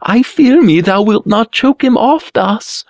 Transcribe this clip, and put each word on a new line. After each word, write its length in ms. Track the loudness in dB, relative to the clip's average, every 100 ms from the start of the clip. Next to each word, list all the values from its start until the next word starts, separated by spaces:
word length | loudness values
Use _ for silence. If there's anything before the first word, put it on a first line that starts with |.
I 220 | -2 -2
fear 380 | -2 0 2 4
me 200 | 4 2
thou 200 | 2 0
wilt 240 | 0 0 0
not 260 | -2 -2
choke 320 | -2 -2 0
him 140 | 0 0
off 340 | 0 -2 -2
thus. 500 | -4 -2 -4 -6 -16